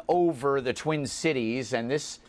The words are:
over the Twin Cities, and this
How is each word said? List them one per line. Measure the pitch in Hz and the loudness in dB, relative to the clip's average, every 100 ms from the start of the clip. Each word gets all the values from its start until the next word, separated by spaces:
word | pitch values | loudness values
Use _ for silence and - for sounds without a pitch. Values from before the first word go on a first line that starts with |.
| - | 0
over | 180 170 135 139 139 | 4 4 2 2 2
the | 123 | 0
Twin | - 151 151 | -2 -2 -2
Cities, | 135 - 160 135 113 127 113 | -2 -2 0 2 0 -2 -2
and | 123 117 | -2 0
this | 147 - - | -2 -4 -14